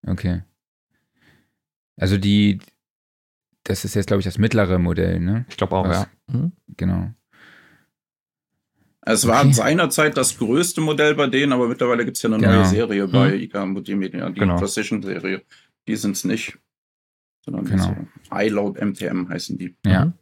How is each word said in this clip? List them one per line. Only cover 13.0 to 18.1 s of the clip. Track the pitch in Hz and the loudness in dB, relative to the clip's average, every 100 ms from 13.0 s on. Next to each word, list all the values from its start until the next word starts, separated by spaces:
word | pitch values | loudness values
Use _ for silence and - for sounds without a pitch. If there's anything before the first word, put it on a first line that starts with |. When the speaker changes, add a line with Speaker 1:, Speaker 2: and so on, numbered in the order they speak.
| 98 | 2
Speaker 3:
bei | 127 127 | 4 4
Speaker 2:
Mhm. | 98 | 2
Speaker 3:
I | - | -4
K | 101 95 | -6 -4
Multimedia, | 98 - 101 92 87 90 | -6 -4 -4 -4 -6 -8
die | 92 | -2
Speaker 2:
Genau. | 101 87 | 0 2
Speaker 3:
Precision-Serie. | 98 - 104 107 95 90 95 95 _ - _ _ - | 0 -4 -4 -6 -6 -8 -6 -8 _ -20 _ _ -8
Die | 107 | -4
sind's | 104 98 | -4 -4
nicht, | 135 110 - - _ _ _ _ _ _ _ _ | -4 -4 -6 -14 _ _ _ _ _ _ _ _
sondern | - - | -10 -8
Speaker 1:
Genau. | 95 95 92 | -2 0 0
Speaker 3:
diese | 92 - | -4 -10